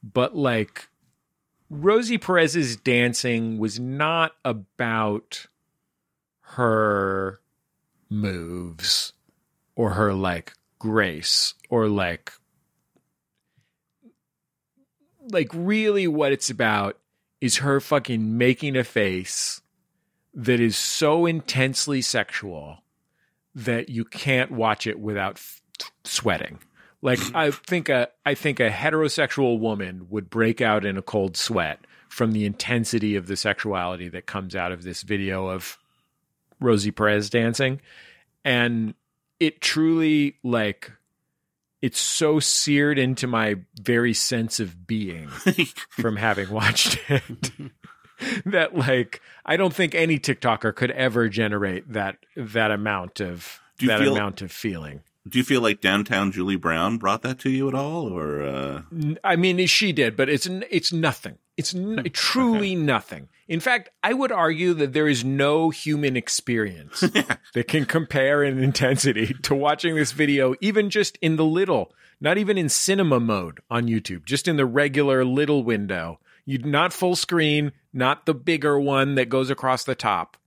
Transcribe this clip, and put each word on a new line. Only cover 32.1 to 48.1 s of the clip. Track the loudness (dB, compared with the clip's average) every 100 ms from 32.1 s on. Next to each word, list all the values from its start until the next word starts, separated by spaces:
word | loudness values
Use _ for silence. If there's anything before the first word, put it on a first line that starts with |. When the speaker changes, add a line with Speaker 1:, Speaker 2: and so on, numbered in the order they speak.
| -2 0
Speaker 1:
the | 2
intensity | 0 -4 -2 -2 0 0 0 -2
of | -4
the | -4
sexuality | -2 -2 -2 -2 -4 -6 -10
that | -12 -10
comes | -8 -8
out | -4 -4
of | -6
this | -10 -12
video | -4 -4 -2 -4 -4
of | -6 -8 -16 _ _ _ _ _ _ _ _
Rosie | 2 2 2
Perez | 0 2 2 2
dancing. | 0 0 0 -2 -2 _ -20 -20 -20 _ _
And | 0 2 2 0 -4 -6 _ _ _ _
it | -2 0
truly, | -4 2 2 4 4 4 2 -2
like, | -2 0 0 -4 -12 -20 _ _ _ _ _ _ _ _
it's | -4 -2
so | -2 0 2 2
seared | 2 0 2 4 4 2
into | 2 0 -2
my | 0 0 -2 -6 -12
very | 0 2 4
sense | 2 0 -2 -2 -4
of | -6 -8 -6
being | -4 -4 -8 -12
Speaker 2:
<laughs> | -4 0 0 -2 -4 -16
Speaker 1:
from | -4 -2 0
having | 0 0 -2
watched | 0 0 2 0 0 0
it | -2 -2 -8 -8 -8 -18 _ -20 -20
<laughs> | _